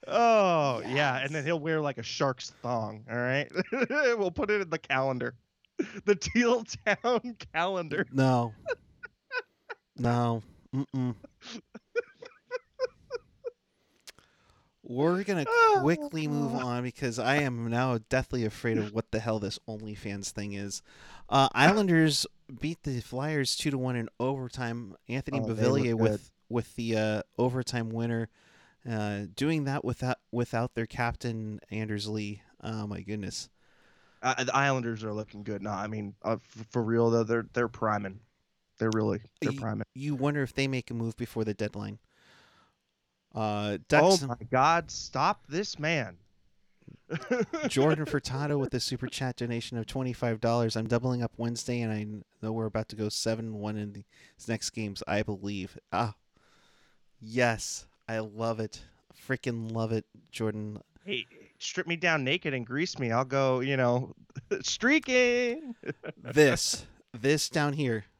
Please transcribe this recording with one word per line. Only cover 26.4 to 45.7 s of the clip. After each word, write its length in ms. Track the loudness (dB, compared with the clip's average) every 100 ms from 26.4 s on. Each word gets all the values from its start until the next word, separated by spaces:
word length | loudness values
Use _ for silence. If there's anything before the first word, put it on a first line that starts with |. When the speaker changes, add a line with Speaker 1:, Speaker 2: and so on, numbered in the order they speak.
| _
Speaker 2:
with 280 | -4 -4 -4
the, 200 | 0 2
uh, 260 | 2 0 -4 0
overtime 540 | 2 2 -2 -2 -2
winner. 380 | -2 0 0 -2 _ _ -20 -20 _ -6
Uh, 340 | -2 -2 -2 -6
doing 300 | -2 0 0
that 200 | 0 -2
without, 340 | -2 -2 -2 -4 _
without 460 | -4 -2 0 -2 -2
their 100 | -6
captain, 720 | -2 -2 -2 -4 -4 -6 -8 -8
Anders 340 | -6 -4 -4 -4
Lee. 360 | -4 -4 -8 _ _
Oh, 240 | -8 -6 -6
my 140 | -8
goodness. 480 | -6 -6 -6 -8 -12 _ _ _ _ _ _ _
Speaker 1:
Uh, 220 | -2 0
the 100 | 0
Islanders 480 | 2 4 2 0 -4
are 100 | -6
looking 300 | -6 -8 -10
good. 180 | -8 -6
No, 100 | -4
I 180 | -4 -4
mean, 260 | -6 -8 -6
uh, 120 | -4
f-, 320 | -4 _ -16 -6
for 140 | -4
real, 260 | 0 4 4
though, 140 | 4
they're, 220 | 2 0 -2
they're 140 | -2 -2
priming. 540 | 0 0 0 -2 -10 _ _ _ _ _ _
They're 140 | 0
really, 260 | 2 0 0 -6 _
they're 100 | -4
Speaker 2:
You, 80 | -2
Speaker 1:
priming. 220 | -4 -4 -6
Speaker 2:
you 200 | -8 -4
wonder 280 | 0 0 0
if 100 | -2
they 140 | -2 -2
make 240 | -2 -4
a 20 |
move 220 | -4 -4 -4
before 260 | -6 -4
the 80 | -2
deadline. 440 | -2 -4 -4 -10 -10 _ _ _ -20 _ _ _ _ _ _ _ _ _
Uh, 40 | -4
Speaker 1:
Oh, 400 | -2 -2 -2 -4 4
Speaker 2:
Ducks 340 | 6 8 6
Speaker 1:
my 140 | 4 -8 0
God. 380 | 4 6 4 0
Stop 540 | -10 -8 0 0 0 -4
this 300 | -6 -6